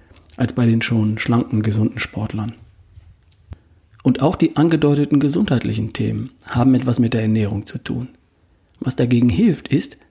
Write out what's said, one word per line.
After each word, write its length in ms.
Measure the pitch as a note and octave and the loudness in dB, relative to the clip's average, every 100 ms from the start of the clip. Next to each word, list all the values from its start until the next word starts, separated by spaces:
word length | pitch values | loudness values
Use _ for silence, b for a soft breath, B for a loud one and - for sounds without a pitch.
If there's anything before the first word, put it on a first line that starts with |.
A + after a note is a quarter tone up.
| b b b b | b b b b
als 160 | A#2+ | -4
bei 120 | - A#2 | 0 2
den 160 | A2+ | 2
schon 360 | - A#2 G#2+ G#2+ | 0 0 0 -2
schlanken, 440 | - A#2+ - A2 | 0 0 0 -2
gesunden 380 | G#2+ G#2+ A2 - | 0 0 0 -2
Sportlern. 540 | - - G#2+ G#2+ G#2+ - - _ _ - - - _ _ - b b b b b | -8 -6 -6 -6 -8 -10 -18 _ _ -20 -20 -20 _ _ -20 b b b b b
Und 180 | C3+ B2 | 0 2
auch 140 | C4+ - | 0 2
die 200 | D#3+ - | 0 2
angedeuteten 640 | E3 D#3+ D3+ C#3+ C#3+ D3 | 2 2 2 2 2 2
gesundheitlichen 720 | C#3+ E3 G#3 B2 - A2 A2 | 2 0 0 0 -2 -4 -4
Themen 380 | - A2 A2 A#2 - - | -4 -4 -4 -8 -14 -6
haben 280 | B2 B2 B2+ | 0 4 4
etwas 240 | B2+ A#2 | 2 0
mit 140 | A#2 | 0
der 80 | A#2 | 0
Ernährung 440 | A2 A2 G2+ G2+ - | 0 0 0 -4 -6
zu 120 | - | -10
tun. 320 | - B2 B2 _ _ _ _ _ _ - | -8 -8 -8 _ _ _ _ _ _ -10
Was 160 | C3 - | -6 -2
dagegen 340 | B2 A#2+ A#2+ | 2 4 4
hilft, 380 | A#2 A3 D#3 - | 4 2 2 0
ist 300 | C#3 - - _ | -2 -2 -10 _